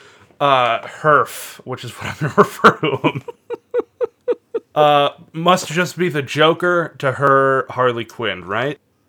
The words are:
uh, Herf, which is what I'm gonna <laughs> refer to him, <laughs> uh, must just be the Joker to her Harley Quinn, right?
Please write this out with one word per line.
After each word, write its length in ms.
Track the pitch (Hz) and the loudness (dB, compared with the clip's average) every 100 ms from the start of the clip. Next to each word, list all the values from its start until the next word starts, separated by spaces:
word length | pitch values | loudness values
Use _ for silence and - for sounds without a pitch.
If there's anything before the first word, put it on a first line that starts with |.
| - _ _ - | -20 _ _ -4
uh, 400 | 143 135 120 113 | 2 2 2 0
Herf, 760 | - - 156 143 113 - - - - | -6 -4 2 4 2 -6 -16 -16 -12
which 180 | 123 123 | -12 -12
is 60 | |
what 160 | - - | -12 -12
I'm 80 | - | -6
gonna 140 | 147 | -4
<laughs> 40 | - | 2
refer 340 | - - - - | 2 4 2 2
to 200 | 156 139 | -2 -2
him, 260 | 156 - - - - 466 _ 480 - - | -2 -4 -10 -18 -14 -14 _ -6 -6 -6
<laughs> 720 | 494 _ - - _ 453 _ 151 | -8 _ -6 -6 _ -12 _ 2
uh, 340 | 147 147 143 - - | 4 4 0 -4 -16
must 340 | 160 175 185 - | -4 2 2 0
just 300 | 156 175 160 | -4 -4 -2
be 120 | 175 | -4
the 120 | 147 | -2
Joker 760 | 127 143 156 165 180 175 160 - | -4 2 2 2 0 -2 -2 -4
to 140 | 143 | -4
her 520 | 120 139 135 135 135 - | 0 2 4 4 2 -2
Harley 360 | 127 127 117 113 | 0 0 0 -6
Quinn, 400 | - 110 90 87 | -6 -4 -4 -6
right? 340 | 107 135 - _ _ | -4 -4 -6 _ _